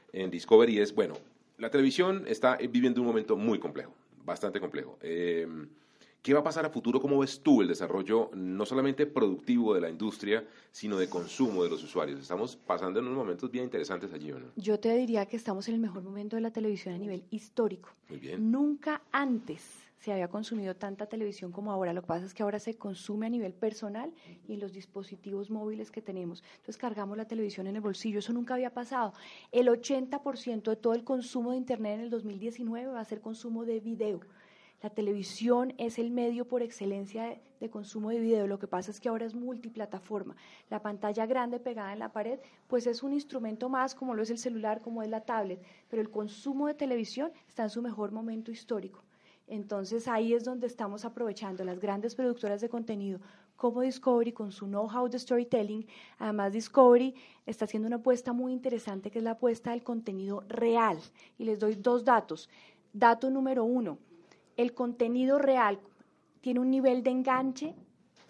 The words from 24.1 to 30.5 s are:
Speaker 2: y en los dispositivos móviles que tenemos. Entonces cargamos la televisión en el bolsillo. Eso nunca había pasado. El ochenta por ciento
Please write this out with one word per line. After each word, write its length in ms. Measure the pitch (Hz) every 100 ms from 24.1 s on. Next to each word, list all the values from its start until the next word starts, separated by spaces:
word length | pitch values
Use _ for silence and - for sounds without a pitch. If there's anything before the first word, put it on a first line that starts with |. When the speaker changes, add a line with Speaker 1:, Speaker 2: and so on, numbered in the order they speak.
| - 180 175 -
Speaker 2:
y 60 |
en 60 | 208
los 120 | 202
dispositivos 760 | 185 180 196 196 190 202 196 202
móviles 440 | 214 214 214 220
que 100 | -
tenemos. 400 | 214 190 175 175 -
Entonces 260 | - - 220
cargamos 400 | 247 214 196 214
la 100 | 220
televisión 420 | 226 208 190 190
en 80 | 208
el 60 |
bolsillo. 360 | 208 196 220 208
Eso 140 | 202
nunca 220 | 240 240
había 200 | 254 247
pasado. 380 | 240 240 262 220 - - - -
El 160 | 233 247
ochenta 540 | 233 - 269 254 285
por 160 | 285 254
ciento 320 | 247